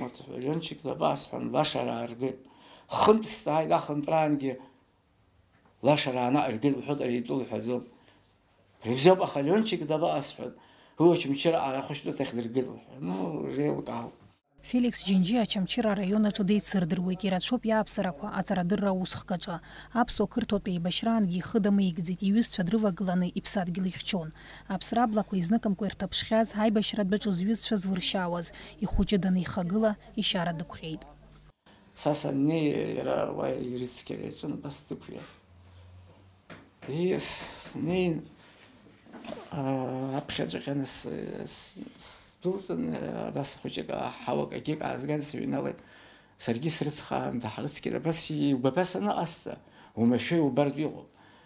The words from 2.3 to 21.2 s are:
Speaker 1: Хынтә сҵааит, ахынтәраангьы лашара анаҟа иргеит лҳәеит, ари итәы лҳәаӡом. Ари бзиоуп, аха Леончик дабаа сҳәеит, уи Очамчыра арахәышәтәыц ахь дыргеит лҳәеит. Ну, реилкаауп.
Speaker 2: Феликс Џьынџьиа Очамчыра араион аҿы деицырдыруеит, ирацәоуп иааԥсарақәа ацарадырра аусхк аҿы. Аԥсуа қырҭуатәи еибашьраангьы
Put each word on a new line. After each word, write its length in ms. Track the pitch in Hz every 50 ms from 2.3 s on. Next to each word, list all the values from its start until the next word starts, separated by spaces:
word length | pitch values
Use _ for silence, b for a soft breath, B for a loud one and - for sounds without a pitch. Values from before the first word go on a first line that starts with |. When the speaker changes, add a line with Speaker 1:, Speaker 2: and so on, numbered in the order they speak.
| - - - B B B B B B B B
Speaker 1:
Хынтә 400 | B - - - 190 220 226 220
сҵааит, 440 | - - - - 160 147 160 160 156
ахынтәраангьы 800 | 170 160 - - 147 147 143 147 160 160 156 151 147 139 135 135 127 - - - - _ _ _ _ _ _ _ _ _ _ _ _ _ _ _ _ _ _ _ _ _
лашара 460 | - 127 151 147 - 135 123 127 123
анаҟа 220 | 123 131 147 - 131
иргеит 260 | 110 113 127 143 135
лҳәеит, 220 | 123 117 135 147 139
ари 140 | 135 127 120 120
итәы 140 | 117 120 143 135
лҳәаӡом. 420 | 117 107 113 107 110 117 123 120 - - b b b b b b b _ _ _ _ _ _ _ _ _ _ _ -
Ари 100 | 110 123
бзиоуп, 280 | 131 135 180 185 185
аха 200 | 185 - - 147
Леончик 400 | 139 147 185 220 220 220 180 170 151
дабаа 340 | 143 156 156 165 165 156 147
сҳәеит, 320 | 135 - - - - 123 - B B B B B B B B -
уи 100 | 151 175 170
Очамчыра 460 | 156 - 135 139 139 - 170 160 - -
арахәышәтәыц 520 | 135 131 135 139 - 147 143 - - 139 -
ахь 120 | 135 - 117
дыргеит 300 | 120 117 113 117 131 123
лҳәеит. 340 | 117 107 113 - - - 131
Ну, 480 | 151 175 180 190 185 175 156 151 151 139 135
реилкаауп. 560 | 135 147 147 139 143 143 123 117 117 117 - - - - - _ _ _ _ _ - -
Speaker 2:
Феликс 380 | - - 247 247 240 - - -
Џьынџьиа 360 | 190 196 185 180 175 233 247 214
Очамчыра 480 | - - 208 185 - - 247 226 214
араион 340 | 202 202 196 185 202 220 214
аҿы 180 | 208 202 - 202
деицырдыруеит, 800 | 175 208 208 - - - 190 175 156 180 175 175 185 185 175 -
ирацәоуп 400 | 190 185 180 - - 254 233 -
иааԥсарақәа 640 | 220 220 214 208 - - 214 196 185 180 - 202 208 - 196
ацарадырра 500 | 185 - 202 185 175 175 208 196 202 202
аусхк 420 | 190 185 185 180 - - - -
аҿы. 300 | 190 175 - 202 175 160 B B B B B B -
Аԥсуа 340 | 233 240 - - - 208
қырҭуатәи 480 | - - 240 - - 208 202 - 208 180
еибашьраангьы 640 | 175 170 180 175 - - 226 226 226